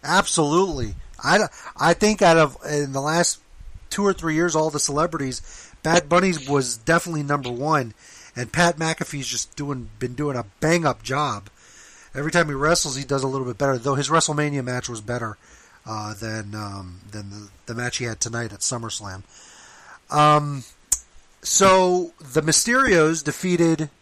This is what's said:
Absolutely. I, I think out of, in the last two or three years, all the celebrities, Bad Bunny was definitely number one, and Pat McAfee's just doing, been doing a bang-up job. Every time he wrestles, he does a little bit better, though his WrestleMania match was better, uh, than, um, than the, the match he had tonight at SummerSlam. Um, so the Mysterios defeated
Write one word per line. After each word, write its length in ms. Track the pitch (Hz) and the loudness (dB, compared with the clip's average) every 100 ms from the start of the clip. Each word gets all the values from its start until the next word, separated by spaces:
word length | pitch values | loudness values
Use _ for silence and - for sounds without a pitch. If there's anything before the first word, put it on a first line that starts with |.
Absolutely. 920 | 131 180 196 - 151 160 190 147 113 - - - | 2 0 2 0 2 2 2 -2 -6 -8 -14 -8
I, 180 | 131 190 208 - - - | 2 2 2 -4 -20 -2
I 160 | 151 | 2
think 300 | 170 208 214 | 4 2 4
out 140 | 185 165 | 6 6
of, 200 | 151 - - | 4 0 -6
in 240 | 147 143 | -2 -2
the 100 | 135 | -2
last 380 | 143 165 175 - _ - - - - | 0 2 0 -2 _ -20 -18 -16 -10
two 120 | - | 0
or 100 | 202 | 0
three 200 | 185 165 | 0 -2
years, 220 | 156 175 160 | 0 2 2
all 160 | 156 | 0
the 80 | 147 | 0
celebrities, 640 | - 143 170 160 139 123 - - - - | -2 0 0 -2 -6 -8 -12 -18 -20 -6
Bad 260 | 151 170 170 | 2 2 4
Bunny 240 | 175 190 165 135 | 4 4 0 0
was 280 | 143 123 113 | 0 0 -6
definitely 440 | - 165 175 160 | 2 2 2 -4
number 300 | 143 143 127 | -2 -2 -2
one, 420 | 120 143 156 120 - - - - - | -4 0 0 0 -10 -20 -20 -16 -10
and 160 | 123 | -6
Pat 260 | - 170 160 | 2 2 2
McAfee's 500 | 160 160 - 143 131 | -2 -2 -6 -8 -8
just 280 | 123 - - | -8 -8 -8
doing, 340 | 143 135 113 107 | -8 -6 -8 -8
been 160 | 123 123 | -8 -4
doing 200 | 147 127 | -4 -4
a 100 | 107 _ | -8 _
bang-up 440 | 156 175 156 123 | 2 2 2 -2
job. 460 | - 131 147 104 98 _ - - - - - - | -4 -2 -2 -4 -12 _ -20 -20 -20 -20 -16 -8
Every 160 | 147 | -2
time 160 | 170 160 | 0 0
he 80 | 139 | 0
wrestles, 400 | 147 170 156 131 | 2 2 0 -6
he 80 | |
does 180 | 131 139 | -2 -2
a 60 | 135 | -2
little 180 | 135 123 | -2 -4
bit 140 | 113 | -2
better, 180 | 139 127 | 0 0
though 160 | 120 | 0
his 160 | 139 143 | 0 2
WrestleMania 540 | 160 156 147 151 143 | 2 2 0 -2 -2
match 260 | 123 123 120 | -4 -6 -6
was 120 | 117 | -10
better, 360 | 107 123 113 107 _ - - - - | -6 -6 -6 -12 _ -20 -20 -20 -12
uh, 300 | 110 107 104 | -10 -10 -10
than, 400 | 113 110 104 107 | -8 -8 -8 -10
um, 460 | 101 98 92 90 107 | -10 -12 -14 -18 -16
than 180 | 104 101 | -14 -14
the, 200 | 101 101 - - | -16 -20 -20 -12
the 80 | 117 | -6
match 220 | 123 - | -6 -6
he 80 | 120 | -6
had 140 | 113 | -6
tonight 320 | 120 117 117 | -6 -4 -8
at 100 | 101 | -6
SummerSlam. 600 | - 120 113 - 104 95 95 - - - - - - - _ | -6 -6 -8 -10 -12 -14 -18 -20 -20 -20 -20 -20 -20 -20 _
Um, 540 | 147 151 151 147 143 123 _ _ - - - _ _ | 4 6 4 2 -8 -12 _ _ -6 -6 -20 _ _
so 680 | - - 196 190 185 180 175 _ | -2 4 6 6 6 2 -2 _
the 220 | 147 131 | -4 -2
Mysterios 840 | 151 160 - 247 262 180 156 160 | 2 2 2 2 4 6 4 2
defeated 680 | 151 - 185 175 170 160 156 _ | -4 -4 0 2 4 2 -2 _